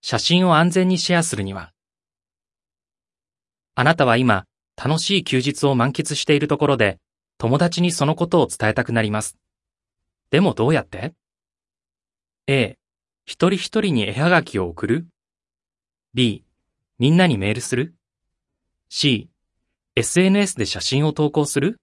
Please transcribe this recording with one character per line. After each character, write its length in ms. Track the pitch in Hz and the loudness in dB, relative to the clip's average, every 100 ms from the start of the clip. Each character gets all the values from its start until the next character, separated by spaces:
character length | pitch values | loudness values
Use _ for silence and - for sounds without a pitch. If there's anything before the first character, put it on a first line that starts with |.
写 180 | - 123 | -4 -4
真 280 | - 175 185 | 0 2 4
を 100 | 156 | 4
安 120 | 170 | 2
全 180 | 180 185 | 2 0
に 120 | 185 | 0
シ 160 | - 175 | 0 0
ェ 20 | |
ア 60 | |
す 120 | 165 - | 0 -4
る 60 | |
に 140 | 98 98 | -6 -8
は。 180 | 87 _ _ _ _ _ _ _ _ _ _ _ _ _ _ _ _ _ _ _ _ | -14 _ _ _ _ _ _ _ _ _ _ _ _ _ _ _ _ _ _ _ _
あ 100 | - | -2
な 120 | 131 165 | 0 2
た 100 | 135 | 2
は 120 | 117 | 4
今、 280 | 127 101 - _ _ - | 4 2 -2 _ _ -8
楽 240 | - 160 | -2 -2
し 180 | - 196 | 0 -2
い 60 | |
休 140 | - 131 | 0 0
日 280 | 127 143 143 | 0 0 0
を 80 | |
満 180 | 131 123 | 2 0
喫 220 | 135 - | 0 -4
し 120 | 147 - | -4 0
て 100 | 147 | 0
い 40 | |
る 80 | 151 | 2
と 120 | 151 | 0
こ 80 | 143 | 0
ろ 100 | 135 | 2
で、 220 | 104 87 _ _ _ _ | 0 -2 _ _ _ _
友 180 | 117 139 | 0 2
達 240 | 175 170 | 0 0
に 100 | 175 | -2
そ 140 | 165 143 | 0 -2
の 80 | |
こ 140 | 160 170 | 0 0
と 120 | 175 | 2
を 80 | 139 | 2
伝 220 | - 110 | 0 -2
え 40 | 107 | -2
た 80 | |
く 80 | 123 | -2
な 100 | 117 | -2
り 80 | 110 | -2
ま 140 | 107 | -4
す。 120 | 107 - _ _ _ _ _ _ _ _ _ | -6 -12 _ _ _ _ _ _ _ _ _
で 120 | 143 | 2
も 120 | 185 | 2
ど 140 | 110 117 | 2 0
う 80 | 156 | 0
や 80 | |
っ 20 | - | -2
て？ 300 | 95 139 - _ _ _ _ _ _ _ _ _ _ _ _ - | -10 -12 -12 _ _ _ _ _ _ _ _ _ _ _ _ -2
A、 320 | 135 110 - _ _ _ _ - | 0 0 -6 _ _ _ _ -20
一 240 | - 170 | -2 0
人 80 | 190 | 0
一 240 | - 220 | -2 -2
人 140 | 214 135 | 0 0
に 120 | 101 | -2
絵 60 | |
は 160 | 107 160 | -2 2
が 140 | 175 | 2
き 160 | - 104 | 0 -4
を 80 | 90 | -6
送 180 | 82 104 | -6 -2
る？ 220 | 131 170 _ _ _ _ _ _ _ _ _ _ | -2 -4 _ _ _ _ _ _ _ _ _ _
B、 320 | 120 120 101 _ _ _ _ _ _ | -2 0 -2 _ _ _ _ _ _
み 100 | 131 | 2
ん 80 | 165 | 4
な 80 | 185 | 4
に 140 | 113 | 2
メ 100 | 98 | -2
ー 60 | 107 | -4
ル 60 | |
す 140 | - 120 | -4 -4
る？ 200 | 156 _ _ _ _ _ _ _ _ _ _ | -6 _ _ _ _ _ _ _ _ _ _
C、 380 | - 147 113 - _ _ _ _ _ _ - | -4 0 0 -4 _ _ _ _ _ _ -4
エ 80 | |
ス 180 | 113 175 | -2 2
エ 80 | 185 | 2
ヌ 80 | 196 | 2
エ 80 | 202 | 0
ス 80 | - | -2
で 120 | 104 | -6
写 140 | 95 | -4
真 260 | - 135 151 | -4 0 0
を 60 | |
投 180 | 151 151 | 0 0
稿 140 | 156 147 | 0 -2
す 140 | - | 0
る？ 200 | 147 233 | -2 -4